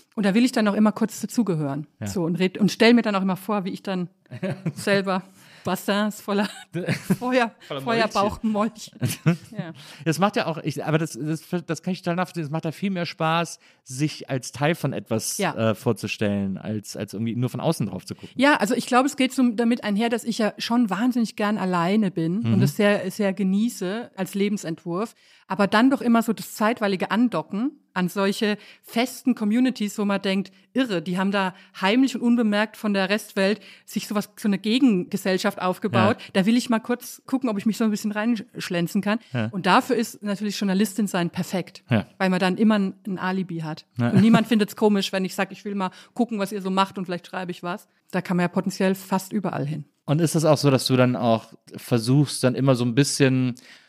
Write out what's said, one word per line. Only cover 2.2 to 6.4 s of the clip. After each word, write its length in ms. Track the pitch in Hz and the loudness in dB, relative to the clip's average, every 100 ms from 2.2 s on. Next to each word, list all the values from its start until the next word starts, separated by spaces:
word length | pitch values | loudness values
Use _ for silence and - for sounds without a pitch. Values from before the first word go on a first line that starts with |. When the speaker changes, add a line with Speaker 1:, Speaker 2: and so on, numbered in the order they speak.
Speaker 1:
und 140 | 165 165 | 0 0
red, 200 | 185 - | 0 2
und 140 | 190 | 0
stell 240 | - 226 240 | 6 6 6
mir 80 | |
dann 120 | 220 196 | 4 0
auch 60 | |
immer 160 | 190 175 | 0 -2
vor, 260 | - 208 | -2 -4
wie 60 | 175 | -4
ich 120 | 185 | -8
dann 260 | - 185 175 - _ | -6 -6 -6 -10 _
Speaker 2:
<laughs> 200 | 127 190 - 170 | -10 -8 -6 -8
Speaker 1:
selber 480 | - - 196 196 185 - - - - - | -6 0 0 0 -4 -6 -16 -20 -10 -6
Bassins 560 | 185 - 202 208 - | -4 -2 0 0 -4
voller 260 | - 196 | -2 -2